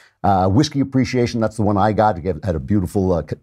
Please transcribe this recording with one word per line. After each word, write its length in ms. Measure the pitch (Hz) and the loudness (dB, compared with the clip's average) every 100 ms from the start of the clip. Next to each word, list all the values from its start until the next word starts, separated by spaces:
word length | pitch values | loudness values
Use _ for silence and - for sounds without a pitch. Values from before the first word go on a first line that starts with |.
| _ _ | _ _
uh, 240 | 98 95 92 | 0 2 4
whiskey 320 | 104 147 139 | 2 2 0
appreciation. 580 | 135 135 123 127 120 120 | -2 0 0 0 -2 0
That's 160 | 110 - | -2 -2
the 80 | |
one 140 | 104 101 | 0 2
I 160 | 107 | 2
got. 300 | 101 107 85 | 2 2 0
It 200 | 87 82 | -4 -4
had 120 | 98 80 | -4 -4
a 40 | |
beautiful, 540 | 65 104 85 101 92 | -2 -2 0 0 0
uh, 100 | 85 73 | 0 -4
c-, 100 | - | -8